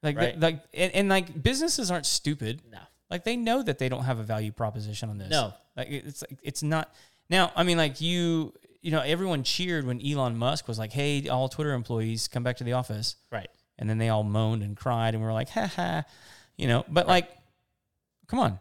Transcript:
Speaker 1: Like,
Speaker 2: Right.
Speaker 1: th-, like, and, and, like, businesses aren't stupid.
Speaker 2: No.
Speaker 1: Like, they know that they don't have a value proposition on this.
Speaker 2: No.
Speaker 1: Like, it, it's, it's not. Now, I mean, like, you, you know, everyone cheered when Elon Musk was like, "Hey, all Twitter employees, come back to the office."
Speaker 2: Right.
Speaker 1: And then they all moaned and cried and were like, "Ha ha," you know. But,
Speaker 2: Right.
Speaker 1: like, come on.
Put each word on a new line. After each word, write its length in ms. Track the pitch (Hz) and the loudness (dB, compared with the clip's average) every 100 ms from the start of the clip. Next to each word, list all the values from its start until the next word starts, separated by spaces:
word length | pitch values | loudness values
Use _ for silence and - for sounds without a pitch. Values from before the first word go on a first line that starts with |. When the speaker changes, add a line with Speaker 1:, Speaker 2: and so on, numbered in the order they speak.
Speaker 1:
Like, 120 | 151 127 | -2 2
Speaker 2:
Right. 140 | 120 139 | 0 4
Speaker 1:
th-, 20 | |
like, 220 | 165 160 - | 2 0 -10
and, 200 | - 185 | -2 2
and, 160 | 185 196 | 4 4
like, 320 | 190 180 165 | 4 2 0
businesses 480 | 147 269 330 - 202 | 0 2 0 0 0
aren't 160 | 175 143 | 0 0
stupid. 560 | - - 147 110 123 - | 0 0 -2 -4 -6 -12
Speaker 2:
No. 60 | 92 - _ _ | -20 -20 _ _
Speaker 1:
Like, 140 | 175 | -4
they 120 | 196 240 | -2 -2
know 280 | 226 247 | 2 2
that 160 | 240 135 | 2 0
they 100 | 127 | 0
don't 140 | 127 | 0
have 160 | 127 120 | -2 -2
a 40 | |
value 280 | 107 110 107 | -2 -2 -4
proposition 580 | 104 113 110 107 104 113 | -4 -4 -4 -8 -6 -6
on 80 | 104 | -8
this. 140 | 135 | 0
Speaker 2:
No. 220 | 151 110 - _ - | 0 0 -6 _ -10
Speaker 1:
Like, 140 | 127 | -8
it, 160 | 143 - | -8 -10
it's, 180 | 139 - 135 | -12 -14 -10
it's 200 | - - | -10 -4
not. 300 | 151 160 - - - _ _ | 0 0 -2 -10 -20 _ _
Now, 200 | 180 180 - | 4 4 4
I 80 | |
mean, 140 | 180 170 | 4 4
like, 220 | 156 131 | 2 0
you, 540 | 165 175 170 165 151 - - _ | 0 2 2 2 -2 -8 -20 _
you 100 | 170 | -2
know, 80 | 156 | 0
everyone 420 | 135 170 190 156 | 2 0 2 0
cheered 440 | 127 - 180 165 131 | 0 0 0 0 -2
when 180 | 123 143 | -2 -2
Elon 320 | 147 127 113 | 0 0 2
Musk 300 | 120 156 - | 0 0 -4
was 100 | 110 | -6
like, 140 | 110 | -4
"Hey, 340 | 120 143 143 139 | -2 0 0 0
all 200 | 127 131 | 0 0
Twitter 240 | - 151 | -2 -2
employees, 540 | 131 113 117 110 113 - | -2 -2 -2 -2 -2 -4
come 160 | 123 | -2
back 140 | 123 120 | -2 -4
to 60 | |
the 100 | 120 | -2
office." 420 | 123 123 107 113 - _ | -2 -2 -4 -4 -6 _
Speaker 2:
Right. 180 | 113 95 _ _ - | -10 -10 _ _ -6
Speaker 1:
And 100 | 107 | -2
then 80 | 110 | 0
they 120 | 113 | 2
all 140 | 110 | 2
moaned 380 | 104 104 110 110 | 2 2 2 0
and 160 | 101 101 | -2 -4
cried 380 | 135 117 113 113 | -2 0 2 0
and 80 | |
were 100 | 110 | -2
like, 160 | 110 - | -2 -2
"Ha 160 | - 208 - | -2 -2 -2
ha," 280 | 175 160 151 - - - _ - | -2 -2 -6 -14 -20 -20 _ -4
you 100 | 151 | 2
know. 180 | 120 - | 2 2
But, 200 | 160 175 | 2 6
Speaker 2:
Right. 160 | 180 175 | 4 4
Speaker 1:
like, 40 | - _ _ _ _ _ _ _ _ _ | -12 _ _ _ _ _ _ _ _ _
come 120 | 240 | 0
on. 200 | 202 95 | 0 -2